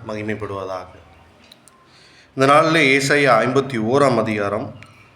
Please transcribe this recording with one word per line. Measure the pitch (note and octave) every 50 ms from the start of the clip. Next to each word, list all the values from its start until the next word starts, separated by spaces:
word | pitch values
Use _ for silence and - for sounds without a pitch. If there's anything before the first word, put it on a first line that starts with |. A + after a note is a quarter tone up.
| - A2+
மகிமைப்படுவதாக. | G#2+ G#2+ G#2+ G#2+ G#2+ G#2 G#2 G2+ G2 G2 F#2+ F#2 F#2+ F#2 F#2 - - - - - - - - - _ _ - - - _ _ - _ _ _ _ _ - - - - - - _ -
இந்த | C3 C3+ C3+ C#3+
நாளிலே | D3+ D#3+ D#3+ D#3+ E3 D3+ C3+ C3+ C#3
ஏசாயா | C3+ C#3 D3 D3 C#3+ C3+
ஐம்பத்தி | A#2+ A2 A#2 B2 C3 C#3 C3 C3 - A2+ G#2+ A2 B2
ஓராம் | C#3+ C#3+ C3+ B2+ A2+
அதிகாரம் | A2 A2+ G#2+ G#2 G2+ G2+ G2+ A2 C3 G#2+ - - - - - - - - _